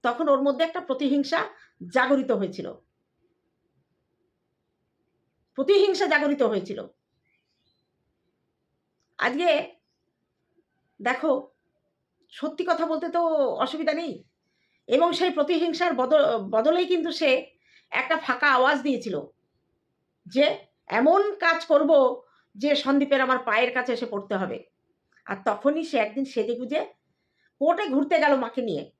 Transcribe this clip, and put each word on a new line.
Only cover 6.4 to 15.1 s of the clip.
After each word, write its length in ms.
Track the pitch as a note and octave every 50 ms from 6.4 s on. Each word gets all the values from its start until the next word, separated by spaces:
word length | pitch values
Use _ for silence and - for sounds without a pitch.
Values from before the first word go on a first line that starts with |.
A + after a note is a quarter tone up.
হয়েছিল। 360 | B3 G#3+ G#3+ F#3+ - - - A2 G2 - _ _ _ _ _ _ _ _ _ _ _ _ _ _ _ _ _ _ _ _ _ _ _ _ _ _ _ _ _ _ _ _ _ _ _ _ _ _ _ _ _ _ _ _ _ -
আজকে 300 | - A#3+ B3 D4 F4+ E4+ D#4 D4 - - - _ _ _ _ _ _ _ _ _ _ _ _ _ _ _ _ _ _ _ _ _ _ _ _ -
দেখো, 320 | G3+ A#3+ C4 C4 D4+ D#4+ B3+ C#4+ - - _ _ _ _ _ _ _ _ _ _ _ _ _ _ _ _
সত্যি 360 | - - C#4 D#4 D#4 - F4 F4+
কথা 160 | E4 E4 E4
বলতে 200 | D#4+ D#4+ D#4 F4 E4
তো 120 | E4+ E4+ E4+ E4 D#4+ D4 C4+ A#3+ - - B3+
অসুবিধা 280 | C4 D#4+ D#4 D4+ D#4
নেই, 200 | D4 D#4+ E4+ D4 G3+ - - _ _ _ _ _ _ _ _ _ _ _ _
এবং 220 | - A#3+ D4 E4+ F4